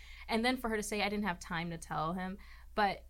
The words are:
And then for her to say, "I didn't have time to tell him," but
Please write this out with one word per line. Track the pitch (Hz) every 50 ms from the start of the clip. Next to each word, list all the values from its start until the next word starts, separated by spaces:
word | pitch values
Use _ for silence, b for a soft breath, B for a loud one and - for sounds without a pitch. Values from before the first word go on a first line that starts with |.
| B B B B B B
And | 170 226 226
then | 247 262
for | 254 - 226
her | 220
to | 214 208
say, | - 220 208 190
"I | -
didn't | - 202 208
have | 190 175 -
time | - - 175 165 170 170
to | 165
tell | 165 - - 160 156 156 160 180
him," | 190 185 185 190 - b b b b b b -
but | - 208 196 - - - -